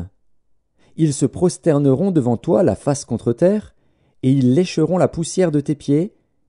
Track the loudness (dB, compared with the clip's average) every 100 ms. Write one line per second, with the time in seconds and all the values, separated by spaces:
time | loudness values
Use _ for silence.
0 | -10 _ _ _ _ _ _ _ _ -2
1 | -2 0 -2 0 -2 -2 0 2 2 2
2 | 0 0 0 -2 0 0 2 0 -2 -4
3 | -4 -6 -4 0 0 0 -6 _ _ _
4 | _ _ 0 2 2 2 0 0 0 0
5 | 0 -2 -6 -2 0 0 -4 -6 -2 -2
6 | -2 _ _ _